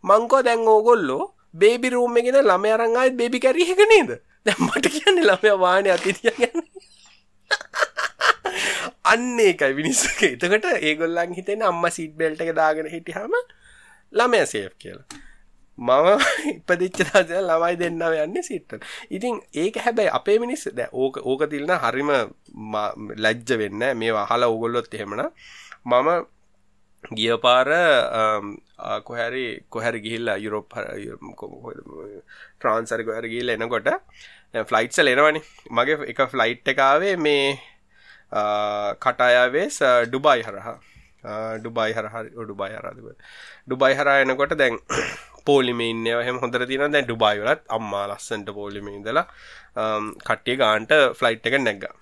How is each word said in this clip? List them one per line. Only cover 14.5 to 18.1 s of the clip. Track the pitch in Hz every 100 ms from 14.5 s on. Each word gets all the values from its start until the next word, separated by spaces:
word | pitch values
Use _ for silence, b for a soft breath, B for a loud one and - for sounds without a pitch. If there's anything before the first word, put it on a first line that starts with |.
| 107 95
කියලා. | _ 92 90 _ B B B B _ _ -
මම | 120 131 165 208 269
<laughs> | 539 302
ඉපදිච්ච | 196 - 175 185 -
දවසේ | - 202
ඉඳන් | 170 170 185
ළමයි | 165 170 175
දෙන්නම | 175 165 165